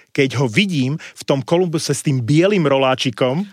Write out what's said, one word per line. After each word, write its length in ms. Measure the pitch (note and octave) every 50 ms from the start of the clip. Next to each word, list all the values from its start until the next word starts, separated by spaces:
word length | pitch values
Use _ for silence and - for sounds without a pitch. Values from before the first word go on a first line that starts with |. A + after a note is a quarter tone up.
| _ _
keď 300 | - - C3+ C3+ - A#2
ho 80 | C#3+ A#2+
vidím 480 | G#2 D#3+ G#3+ G3 F3 C#3+ B2+ C3 D3+
v 280 | E3 - - - - -
tom 200 | - D3 C3+ -
Columbuse 480 | - E3+ F3 F#3 E3+ D#3 D#3 - -
s 80 | C#3+ -
tým 240 | - D#3 C3+ B2+ A#2
bielým 400 | A2 D3 D#3 F3 G3 G#3+ F#3+ D#3
roláčikom. 800 | C#3 C3+ C3+ C3+ C3 C3 B2 - B2+ - - C3+ B2 C3 E3+ G#3 G3+